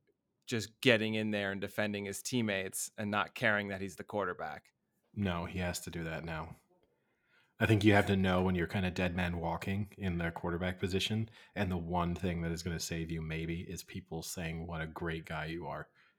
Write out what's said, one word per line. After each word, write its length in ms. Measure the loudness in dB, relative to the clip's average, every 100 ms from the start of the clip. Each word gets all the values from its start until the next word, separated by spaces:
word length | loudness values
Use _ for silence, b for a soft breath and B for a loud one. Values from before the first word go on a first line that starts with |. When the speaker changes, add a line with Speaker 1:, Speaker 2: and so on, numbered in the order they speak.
| _ _ _ _ -4
Speaker 1:
just 320 | -2 -2 2
getting 320 | 6 6 4
in 160 | 0 0
there 220 | 0 0
and 80 | -2
defending 420 | -4 -2 -2 -2
his 160 | -4 -6
teammates 720 | -2 2 2 2 -2 -4 -8 -4
and 120 | 0
not 240 | 0 0
caring 340 | 0 2 2 0
that 120 | -4
he's 160 | -6 -8
the 80 |
quarterback? 600 | -6 -2 -2 -2 -8 -10 -14 _ _ _ _
Speaker 2:
No, 320 | -4 0 0 -2
he 120 | -2
has 200 | -2 -4
to 100 | -6
do 140 | -8
that 180 | -6 -6
now. 340 | -6 -6 -8 -12 _ _ _ _ _ _ _ _ _ 0
I 60 |
think 180 | 4 8
you 120 | 8
have 100 | 8 8
to 80 | 6
know 260 | 4 4
when 120 | 4
you're 120 | 2 0
kinda 240 | 0 0
dead 260 | 0 0 0
man 220 | 0 0
walking 500 | -2 -2 -2 -4 -4 -4
in 220 | -2 0
the 120 | -2
quarterback 480 | -2 -4 0 -2 0
position, 520 | 0 0 2 0 -2 b b
and 160 | -2 0
the 60 | 0
one 360 | 0 0 2
thing 280 | 0 0 0
that 100 | -2
is 100 | -2
gonna 160 | -4 -4
save 320 | -4 -4 -4
you 120 | -4
maybe 400 | -4 -4 -4 -6
is 220 | -6 -10
people 380 | -10 -12 -8 -8
saying 440 | -8 -6 -6 -6 -6
what 160 | -6
a 40 | -6
great 380 | -6 -4 -4
guy 220 | -6 -6 -6
you 200 | -6 -6
are. 220 | -8 -10 b b